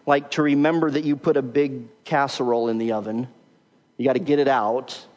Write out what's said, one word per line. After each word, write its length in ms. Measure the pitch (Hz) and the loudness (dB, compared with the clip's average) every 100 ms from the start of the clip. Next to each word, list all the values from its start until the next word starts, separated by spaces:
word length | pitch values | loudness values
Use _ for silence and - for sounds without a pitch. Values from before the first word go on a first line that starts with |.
| - | 0
like 240 | 143 147 | 0 0
to 100 | - | -2
remember 480 | 151 143 151 165 160 | 2 4 2 2 0
that 140 | 143 | 0
you 120 | 156 143 | -2 -2
put 200 | 170 143 | 0 0
a 60 | |
big 640 | 131 139 143 131 120 - | 0 0 -2 -4 -12 -16
casserole 640 | - 156 139 - 123 117 117 | -4 0 0 -2 0 0 0
in 100 | 113 | -2
the 140 | 113 | -2
oven. 360 | 110 104 113 127 - _ _ _ _ _ - | -2 -4 -6 -6 -12 _ _ _ _ _ -4
You 80 | 123 | 0
gotta 120 | 127 | 0
get 200 | 147 147 | 2 2
it 100 | 139 | 4
out. 500 | 131 107 123 135 - - | 2 0 -2 -6 -16 -18